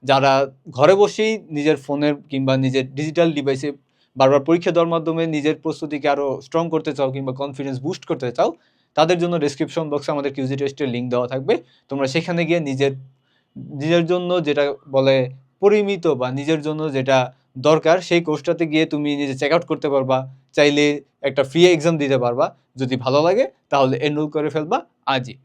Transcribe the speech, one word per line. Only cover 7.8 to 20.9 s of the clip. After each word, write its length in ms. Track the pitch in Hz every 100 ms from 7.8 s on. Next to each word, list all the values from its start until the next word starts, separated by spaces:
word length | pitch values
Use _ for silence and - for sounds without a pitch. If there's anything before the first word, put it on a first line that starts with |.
বুস্ট 260 | 135 185 -
করতে 260 | 160 127
চাও, 220 | 117 196 330 _ _ _
তাদের 260 | - 160 180
জন্য 200 | 175 170
ডেসক্রিপশন 500 | 147 139 151 - 156
বক্সে 220 | 147 139
আমাদের 220 | 151 143
কিউজি 220 | 139 131 135
টেস্টের 340 | 139 135 143
লিংক 200 | 120 123
দেওয়া 180 | 123 123
থাকবে। 360 | 131 143 233 - _ _
তোমরা 180 | 139 135
সেখানে 380 | 165 165 170 165
গিয়ে 140 | 170
নিজের, 320 | 143 131 139 135 - _ _ _ _ -
নিজের 500 | - 147 156 170 165
জন্য 380 | 180 180 180
যেটা 300 | 147 147 143 - -
বলে 400 | 135 135 135 127 - _ _
পরিমিত 480 | 196 214 202 196 170
বা 240 | 131 123
নিজের 300 | 131 143 160
জন্য 320 | 147 156 156
যেটা 400 | 135 131 131 127 - _ -
দরকার 420 | 139 160 156 175
সেই 220 | 175 175
কোর্সটাতে 460 | 170 151 151 160 165
গিয়ে 180 | 156 160
তুমি 300 | 151 147 143
নিজে 220 | 143 135
চেক 140 | 143
আউট 140 | 170 170
করতে 240 | 156 156
পারবা, 380 | 139 131 131 131 - _
চাইলে 480 | - 147 143 147